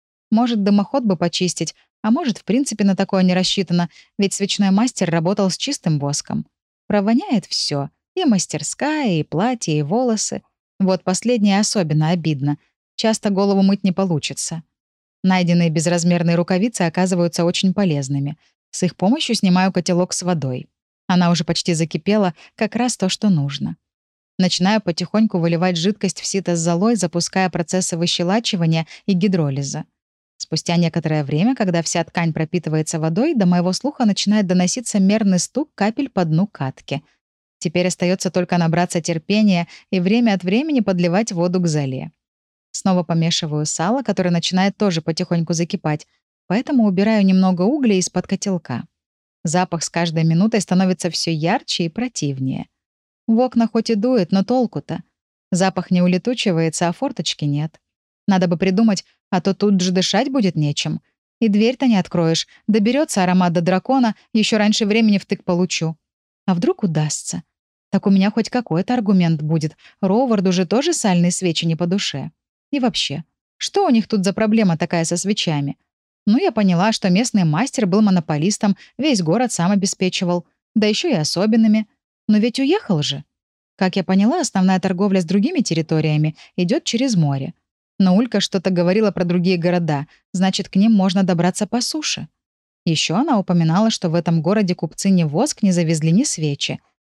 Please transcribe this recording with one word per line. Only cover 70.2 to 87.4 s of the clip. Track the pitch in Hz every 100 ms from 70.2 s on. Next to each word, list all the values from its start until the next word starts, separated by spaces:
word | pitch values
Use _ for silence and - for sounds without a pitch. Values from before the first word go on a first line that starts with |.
| 254 208 185
же | 180 175
тоже | 220 311
сальные | 330 208 175 175
свечи | - 185 156 170
не | 160
по | 175
душе. | 196 - 139 147 - _ _ _
И | 277
вообще, | 240 - - 143 - _ _ _
что | - 392 370
у |
них | 226 -
тут | 214
за | 190
проблема | 190 220 226 202 160
такая | 175 170 160
со | 175
свечами? | 196 208 180 147 143 - _ _ _ _ -
Ну, | 247
я | 381
поняла, | 226 196 170 214
что | 220 190
местный | 180 247 208
мастер | 165 151 269 - 202
был | 196
монополистом, | 208 185 160 151 180 - 208 190 - -
весь | 302 220
город | 156 214 247
сам | - 175
обеспечивал. | 202 190 - 185 - 175 175 - _ _ 220
Да | 214
еще | 214 359
и |
особенными. | 190 151 165 214 226 220 214 208 _ _ _ -
Но | 214
ведь | 240 262
уехал | 269 403 - 156
же. | 143 139 - _ _ _ _ _
Как | 185 196
я |
поняла, | 190 190 214 349
основная | 262 196 185 185
торговля | 190 180 208 190
с | 160
другими | 202 240 359
территориями | - 165 156 160 156 151 156 - - -
идет | 180 320
через | - 233 269 196
море. | 147 139